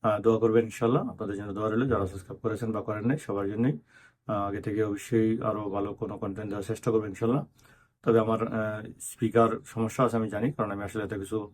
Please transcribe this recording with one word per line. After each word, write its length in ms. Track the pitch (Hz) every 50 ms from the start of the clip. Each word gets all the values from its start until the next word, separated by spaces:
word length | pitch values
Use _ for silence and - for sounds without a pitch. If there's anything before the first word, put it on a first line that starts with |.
| -
আহ, 140 | 110 107 104
দোয়া 180 | 101 113 113 110
করবেন 240 | 110 113 110 117 113
ইনশাল্লাহ। 380 | 110 - - 120 113 120 160 - 254
আপনাদের 260 | - - 107 98 101 98
জন্য 140 | 104 104 98
দোয়া 160 | 101 104 110
রইল, 140 | 107 113 131 135
যারা 180 | 117 104 98 95
সাবস্ক্রাইব 320 | 98 101 - - 101 -
করেছেন 280 | - 113 110 104 117 110
বা 100 | 110 107
করেন 240 | 95 - 107 107 107
নাই 120 | 120 - -
সবার 320 | - - 101 101 101 98
জন্যই। 260 | 107 107 117 131 151 - _ _ _ - - - _ _ _ -
আহ, 160 | 110 101 101 101
আগে 140 | 98 101
থেকে 220 | 98 113 104 107 107
অবশ্যই 460 | 107 101 101 - - 120 113 110 110 113 113
আরও 280 | 113 110 107 104 104 101
ভালো 200 | 95 101 101 104 101
কোনো 240 | - 110 101 104 98
কন্টেন্ট 320 | - 101 95 98 107 104
দেওয়ার 140 | 101 104 98
চেষ্টা 280 | - 113 - - 123
করবেন 180 | 110 110 107 107
ইনশাল্লাহ। 340 | 95 - 117 113 123 147 147 - _ _ _ - - _ _ _ _ _ -
তবে 160 | - 113 113
আমার, 200 | 110 110 113 110 113 120
আহ, 340 | 120 113 107 107 107 107 107 - - -
স্পিকার 500 | - - - - 120 110 - 117 113 113 110 113 -
সমস্যা 360 | - - 117 113 110 - - 131
আছে 120 | 117 113 113
আমি 120 | 113 104
জানি, 180 | 104 104 110 135
কারণ 200 | 143 - 110 101
আমি 120 | 101 101 101
আসলে 200 | 98 92 110 104
এত 100 | 98 107
কিছু 240 | 98 98 98 110 110 104 98